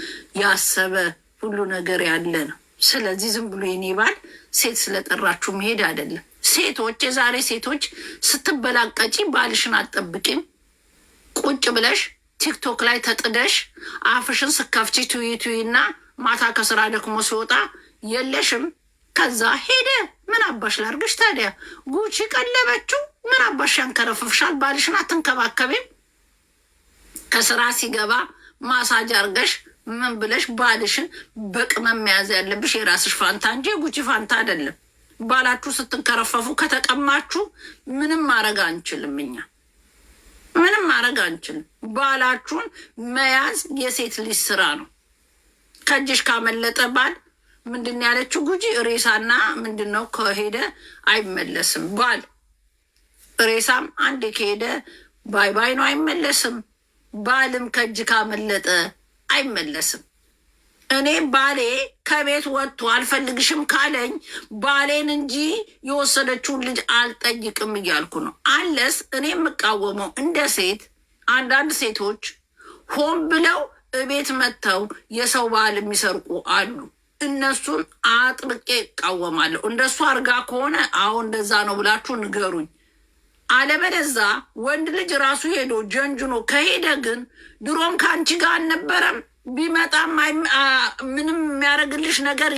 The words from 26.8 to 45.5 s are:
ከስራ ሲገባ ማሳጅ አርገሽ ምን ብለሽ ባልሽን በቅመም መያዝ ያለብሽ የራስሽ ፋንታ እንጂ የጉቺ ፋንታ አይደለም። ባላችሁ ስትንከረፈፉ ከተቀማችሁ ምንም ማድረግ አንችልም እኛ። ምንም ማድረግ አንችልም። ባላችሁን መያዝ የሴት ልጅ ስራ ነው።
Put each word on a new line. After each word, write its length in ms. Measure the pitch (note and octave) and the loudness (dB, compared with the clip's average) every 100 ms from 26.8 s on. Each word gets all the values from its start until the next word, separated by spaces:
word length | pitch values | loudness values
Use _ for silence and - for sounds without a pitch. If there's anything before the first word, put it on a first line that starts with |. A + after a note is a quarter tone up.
| _ _ - - - | _ _ -20 -12 -2
ከስራ 300 | A3+ A#3 A#3+ A#3+ | 0 2 2 2
ሲገባ 400 | A#3+ A#3 A3 A#3+ A#3+ E4+ - - - | 0 -2 -2 0 0 -2 -12 -20 -8
ማሳጅ 500 | A#3+ B3+ A#3+ A#3 A3+ | 0 0 2 2 2
አርገሽ 380 | G#3+ G3+ G3 - - - _ - | 2 2 2 0 -2 -8 _ -10
ምን 240 | A#3 B3 A3 | -4 -4 -2
ብለሽ 280 | G#3+ A#3+ - | 0 0 -2
ባልሽን 560 | A#3 A#3+ - G3+ - F4 - - A3 G3+ | 2 2 2 2 -2 -4 -10 -18 -12 -6
በቅመም 500 | A#3+ B3+ A3 A#3 A3+ | -2 0 2 2 2
መያዝ 280 | G#3 F#3+ G3+ | 2 2 2
ያለብሽ 420 | F#3+ G3 G#3 - | 0 0 -2 0
የራስሽ 400 | A3+ G#3 F#3 G#3 | 0 2 2 0
ፋንታ 300 | - F#3 G#3 A3 | 0 0 2 0
እንጂ 160 | B3 E4 | 0 -2
የጉቺ 280 | G4+ D4 D4 | -2 -2 -4
ፋንታ 300 | C4 A3+ G#3+ A#3 | 0 0 2 0
አይደለም። 400 | A3+ E3 C#3 - _ _ _ - | 0 -2 -4 -8 _ _ _ -8
ባላችሁ 500 | A3+ B3+ B3+ B3 C#4+ | 0 2 2 0 -2
ስትንከረፈፉ 720 | C4 A#3+ C4 - A#3 A3+ A#3+ A#3 | -4 -4 -2 0 0 2 0 -2
ከተቀማችሁ 880 | - D#4+ A#3 - C4 C#4 C#4+ - F4 G4+ - - - - | 0 0 2 2 2 2 2 0 -4 -4 -8 -20 -18 -8
ምንም 320 | C4+ D4+ D#4+ | -2 0 2
ማድረግ 340 | D4 A#3 G#3+ G#3+ | 2 2 2 2
አንችልም 560 | E3+ E3+ - D#3 D3 C#3 | 0 -2 -6 -6 -6 -6
እኛ። 180 | C3+ A#2+ - _ _ _ _ _ _ - - - - | -6 -10 -14 _ _ _ _ _ _ -20 -20 -20 -2
ምንም 300 | E4+ F4+ G#4 F4 | 2 4 4 2
ማድረግ 320 | B3 A#3+ A#3+ | 2 2 0
አንችልም። 440 | F3 E3 - D#3 - - A3+ | -2 -4 -10 -12 -12 -14 -6
ባላችሁን 800 | A3 C#4 C4+ B3+ B3+ - D#4+ A4+ - - - A#3+ | 0 2 2 2 0 -2 -6 -6 -12 -20 -12 -4
መያዝ 500 | B3+ C4+ C4 C#4 F#4 - C#4 | 0 2 4 2 -2 -6 -4
የሴት 380 | B3+ B3 A#3 A3 | -2 -2 -4 -4
ልጅ 200 | A3 G3+ | -2 -2
ስራ 240 | - F#3+ E3 | 0 2 0
ነው። 120 | D3+ - _ _ _ _ _ _ | 0 -8 _ _ _ _ _ _